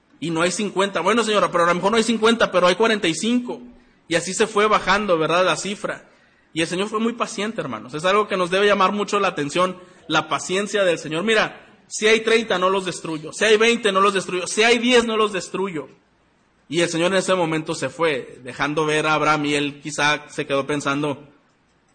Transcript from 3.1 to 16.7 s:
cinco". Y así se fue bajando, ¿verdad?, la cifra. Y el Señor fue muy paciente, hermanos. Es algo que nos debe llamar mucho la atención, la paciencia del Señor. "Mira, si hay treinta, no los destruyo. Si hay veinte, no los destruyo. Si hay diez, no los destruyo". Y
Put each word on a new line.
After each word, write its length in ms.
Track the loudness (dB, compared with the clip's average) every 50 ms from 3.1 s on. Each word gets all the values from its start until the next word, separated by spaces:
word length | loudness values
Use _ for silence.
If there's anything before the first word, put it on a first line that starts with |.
| -2
cinco". 440 | -2 0 0 0 0 -2 -4 -8 -12 -14 -18 -20 -20 _ _ _ _ _ -2
Y 80 | -2
así 180 | -2 -2 -2 -2
se 140 | 0 0 0
fue 200 | 2 2 2 4
bajando, 500 | 2 2 2 2 0 0 2 2 2 2
¿verdad?, 260 | 2 2 2 2 2
la 120 | 2 0
cifra. 540 | -2 -4 -6 -8 -6 -8 -8 -8 -10 -12 _ _ _ _ _ _ _ _ _ -4
Y 80 | -4
el 60 | -2 -2
Señor 220 | -2 -4 -4 -2
fue 100 | -2 -2
muy 140 | -2 -2 -2
paciente, 480 | -2 -6 -6 -6 -6 -6 -6 -6 -6
hermanos. 320 | -8 -8 -8 -10 -10 -10 -8
Es 120 | -4 0
algo 220 | 2 2 2 2 0
que 100 | 0 -2
nos 140 | -2 0
debe 160 | 2 2 4 4
llamar 240 | 4 4 2 2
mucho 280 | 2 0 -2 -2 0 0
la 100 | 0 0
atención, 480 | -2 -2 -4 -4 0 0 0 0 -2 -6 -16 -20 -20 -18 -8 -4
la 220 | -2 -2 -2 0
paciencia 540 | -4 -4 -4 -2 -4 -4 -2 -2 0 0 2
del 160 | 2 0 -2
Señor. 240 | -4 -6 -6 -4 -2
"Mira, 440 | 0 2 2 0 0 -4 -10 -20 -20 -20 _ _ -14
si 200 | -8 -2 2 2
hay 140 | 2 2
treinta, 380 | 2 2 0 0 2 0 -2 0
no 100 | 2 2
los 160 | 0 0 -2
destruyo. 480 | -4 -8 -8 -8 -8 -8 -8 -10 -10 -6
Si 120 | 0 2
hay 120 | 4 4 4
veinte, 340 | 4 4 2 2 0 0
no 80 | 2 4
los 140 | 4 4 2
destruyo. 320 | 0 -2 -4 -4 -6 -4 -4
Si 160 | 0 2 2
hay 140 | 4 4 2
diez, 280 | 4 4 4 4 4
no 120 | 4 2 0
los 160 | 0 0 0
destruyo". 540 | -4 -8 -6 -6 -4 -4 -4 -6 -8 -10 -12 -16 _ _ _ _ _ _ _ _ _ _ _ _ _ _
Y 120 | -6